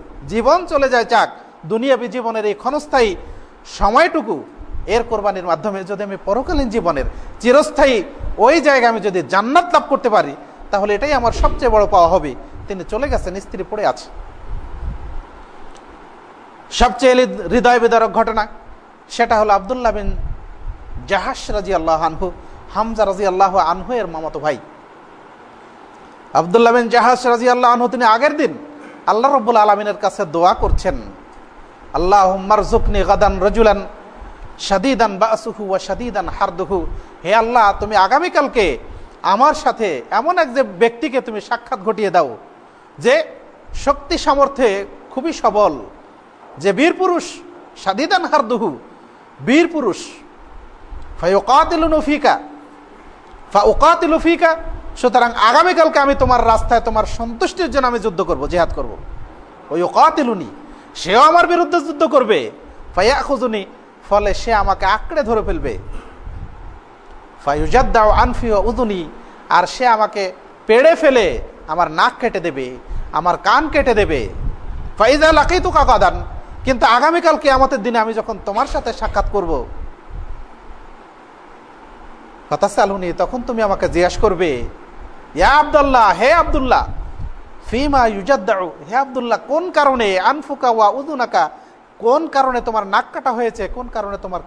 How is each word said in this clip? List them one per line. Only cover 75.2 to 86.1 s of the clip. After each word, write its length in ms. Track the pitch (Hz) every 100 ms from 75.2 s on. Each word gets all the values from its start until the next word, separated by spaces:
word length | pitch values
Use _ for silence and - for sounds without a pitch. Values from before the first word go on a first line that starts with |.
| 208
লাকিতুকা 520 | 302 - 359 370 302
গাদান, 420 | 254 214 185 165 - - - - 254
কিন্তু 200 | 247 254
আগামীকাল 520 | 240 294 339 339 311
কিয়ামতের 460 | 302 254 262 269
দিনে 160 | 214 226
আমি 140 | 220
যখন 240 | 220 220 208 -
তোমার 220 | 202 285
সাথে 260 | 302 240
সাক্ষাৎ 320 | 220 220 208 196
করব, 340 | 202 170 139 113 - - - - - - - - - - - - - - - - - - - - - - - - - - - -
ফাতাসালুনি, 640 | 147 196 - 202 196 180
তখন 280 | 160 180 254
তুমি 200 | 240 226
আমাকে 280 | 214 190 170
জিজ্ঞাসা 320 | 165 175 -
করবে, 420 | 214 170 175 123 117 - - - - - - 147
"ইয়া 140 | 202
আব্দুল্লাহ, 680 | 285 294 302 277 254 208